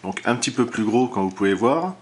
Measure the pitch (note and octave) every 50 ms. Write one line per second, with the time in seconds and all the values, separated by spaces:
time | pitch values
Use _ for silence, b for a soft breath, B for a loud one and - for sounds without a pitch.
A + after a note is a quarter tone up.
0 | - F#2+ F#2+ - - A#2+ A#2 B2 - C3+ A2 A#2+ A#2+ A#2+ - A2+ A2 G#2+ A2 B2
1 | B2+ A#2+ - G2+ F#2+ F#2+ F#2 - G2+ G2 G2 F#2 A2 A#2+ C#3 E3 F3 F#3 F#3 -